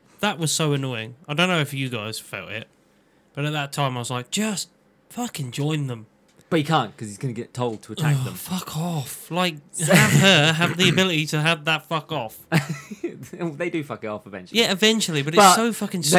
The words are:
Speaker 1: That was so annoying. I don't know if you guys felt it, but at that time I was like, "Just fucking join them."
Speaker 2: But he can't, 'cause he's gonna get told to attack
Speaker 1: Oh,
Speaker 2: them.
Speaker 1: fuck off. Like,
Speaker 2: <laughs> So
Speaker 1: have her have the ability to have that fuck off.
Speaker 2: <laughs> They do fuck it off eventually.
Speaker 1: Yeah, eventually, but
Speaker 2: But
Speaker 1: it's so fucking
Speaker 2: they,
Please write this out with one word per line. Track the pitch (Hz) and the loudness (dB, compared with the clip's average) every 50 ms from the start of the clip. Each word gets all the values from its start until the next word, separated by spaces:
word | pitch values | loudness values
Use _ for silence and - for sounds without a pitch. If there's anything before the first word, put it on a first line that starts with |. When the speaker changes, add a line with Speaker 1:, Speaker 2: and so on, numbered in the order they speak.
| _ _ _ - | _ _ _ -6
Speaker 1:
That | - 208 202 139 | -4 -4 -2 -2
was | 165 147 | -2 -2
so | - - 160 151 143 | 0 0 0 0 0
annoying. | 135 135 131 123 110 110 110 120 - - - | 0 -2 -4 -6 -6 -8 -10 -12 -14 -12 -6
I | 147 | -2
don't | 151 175 185 | 0 0 2
know | 180 160 | 2 0
if | 147 135 139 | 0 -2 -4
you | 135 135 127 | -6 -6 -4
guys | 120 110 104 110 110 - | -4 -6 -6 -8 -8 -10
felt | - - - 101 90 85 | -12 -12 -12 -12 -10 -10
it, | 98 110 110 - _ _ _ _ _ _ _ _ _ _ _ _ _ | -10 -12 -12 -14 _ _ _ _ _ _ _ _ _ _ _ _ _
but | 139 143 | -6 -4
at | 151 156 | -4 -2
that | 151 143 139 | -4 -4 -4
time | - - 143 135 127 | -2 0 0 0 0
I | 123 | -4
was | 120 - | -6 -6
like, | 127 123 123 - | -6 -6 -6 -6
"Just | - 196 214 220 202 165 - - _ _ _ _ _ _ _ - | -4 -4 -2 -2 -4 -6 -8 -10 _ _ _ _ _ _ _ -14
fucking | - - 247 233 - - 139 123 | -10 -8 -8 -8 -8 -8 -10 -8
join | 110 - 143 147 156 151 143 131 | -6 -4 -2 -2 -2 -2 -2 -4
them." | 120 113 107 - _ _ _ _ _ _ _ - | -6 -10 -14 -18 _ _ _ _ _ _ _ -2
Speaker 2:
But | 180 165 | 0 0
he | 143 | 2
can't, | 147 160 151 117 98 - - | 2 2 0 0 -2 -6 -10
'cause | 120 104 | -12 -12
he's | 101 - | -10 -8
gonna | - 131 | -8 -6
get | 117 110 117 - - | -6 -8 -10 -10 -6
told | 127 123 120 110 101 - | -4 -4 -4 -4 -6 -10
to | - 110 | -12 -6
attack | - 156 151 143 135 | -2 0 0 0 0
Speaker 1:
Oh, | 127 | -2
Speaker 2:
them. | 98 92 | -4 -8
Speaker 1:
fuck | 90 - - 185 185 - - - | -10 -8 -8 -8 -8 -8 -8 -8
off. | 156 165 175 170 151 127 - - - - - | -6 -6 -4 -4 -4 -6 -8 -10 -14 -12 -6
Like, | 160 175 180 175 156 147 - | -4 -2 -2 -2 -2 -6 -12
Speaker 2:
<laughs> | _ | _
So | - - 170 147 190 | -6 -2 2 6 6
Speaker 1:
have | 196 214 214 - 143 | 6 6 6 6 6
her | 190 196 190 156 147 160 160 | 8 8 8 8 6 4 4
have | 156 170 - - 170 | 2 0 0 2 2
the | 190 180 | 2 2
ability | - - 190 190 170 151 156 147 | 4 4 2 2 2 0 -2 0
to | - 151 | 0 0
have | 151 160 170 160 147 | 2 2 0 0 0
that | 160 160 151 - | -2 -2 -2 -2
fuck | - 156 156 147 - | -4 -6 -6 -6 -6
off. | 160 143 117 110 - - - - | -6 -6 -6 -8 -10 -16 -6 -2
Speaker 2:
<laughs> | 160 156 - - 156 - - - 208 - - 339 - - - - | 0 0 0 -2 -6 -12 -12 -14 -12 -10 -10 -10 -10 -12 -16 -16
They | - 170 170 170 147 139 175 175 | -12 -8 -8 -6 -6 -6 -6 -6
do | 165 165 143 | -4 -6 -6
fuck | 143 117 104 - | -6 -8 -10 -8
it | 107 | -8
off | 107 107 - 98 | -8 -8 -10 -12
eventually. | 98 95 90 - - 220 | -14 -14 -12 -4 -2 0
Speaker 1:
Yeah, | 233 - | 0 0
eventually, | 196 170 208 214 220 220 - - 160 147 | 2 2 4 4 4 2 0 0 0 0
but | 139 151 160 | 0 2 6
Speaker 2:
But | 208 202 | 8 10
Speaker 1:
it's | 185 180 | 10 10
so | 214 226 233 | 8 4 2
fucking | 208 - 208 196 - 180 | -2 -4 -6 -6 -6 -4
Speaker 2:
they, | 156 147 170 | 0 4 6